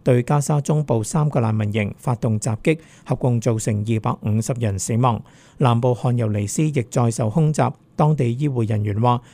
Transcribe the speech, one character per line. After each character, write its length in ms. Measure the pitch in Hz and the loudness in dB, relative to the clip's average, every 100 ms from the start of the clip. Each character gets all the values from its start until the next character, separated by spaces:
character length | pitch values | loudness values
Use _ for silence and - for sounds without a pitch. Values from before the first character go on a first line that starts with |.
對 220 | - 123 | 2 2
加 160 | 120 147 | 2 0
沙 220 | 143 151 | 2 -2
中 220 | 139 151 | 0 -2
部 200 | 147 117 | 0 -2
三 260 | 107 160 151 | 0 0 0
個 120 | 139 | 0
難 120 | 113 | 0
民 180 | 110 107 | 0 0
營 200 | 107 101 107 | -2 -4 -4
發 180 | - 120 | -4 -2
動 240 | 123 107 | 0 -2
襲 160 | 117 110 | -2 -2
擊， 160 | - 160 - - - | 0 -2 -4 -20 -6
合 100 | 135 | -2
共 240 | 131 120 | 0 0
造 200 | 127 113 | 0 -2
成 260 | - 107 104 | -2 -2 0
二 120 | 110 | -2
百 160 | 120 - | -2 -4
五 200 | 110 107 | -2 0
十 120 | 110 120 | 0 -2
人 200 | 113 98 | -2 -4
死 160 | - 113 | -2 0
亡。 240 | 127 110 - - - - | 2 0 -6 -20 -20 0
南 220 | 131 117 | 2 2
部 140 | 127 | 2
汗 240 | 120 131 120 | 0 0 0
尤 120 | 113 | 0
尼 180 | 104 104 | -2 -2
斯 160 | - | 0
亦 80 | 156 139 117 | 0 0 -2
再 220 | - 117 | 0 0
受 180 | 110 113 | 0 -2
空 240 | 131 151 | 2 2
襲， 180 | 151 127 - _ - | 2 0 -2 _ 0
當 180 | 151 147 | 2 4
地 140 | 123 | 0
醫 180 | 123 147 | 0 -2
護 200 | 123 110 | 0 0
人 160 | 107 | 0
員 180 | 104 101 | 0 0
話 200 | 120 120 - | 2 0 -4